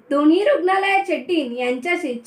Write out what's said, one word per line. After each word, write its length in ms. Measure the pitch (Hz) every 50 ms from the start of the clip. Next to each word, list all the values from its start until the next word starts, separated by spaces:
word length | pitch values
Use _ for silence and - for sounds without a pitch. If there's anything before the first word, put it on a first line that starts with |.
| _ -
दोन्ही 340 | 277 285 302 311 330 381 415
रुग्णालयाचे 760 | 587 571 330 339 370 381 392 392 392 392 392 392 381 311
डीन 340 | 254 254 359 359 320 269 240
यांच्याशी 640 | 240 247 247 247 254 254 - 349 349 339 311 262 240 233 -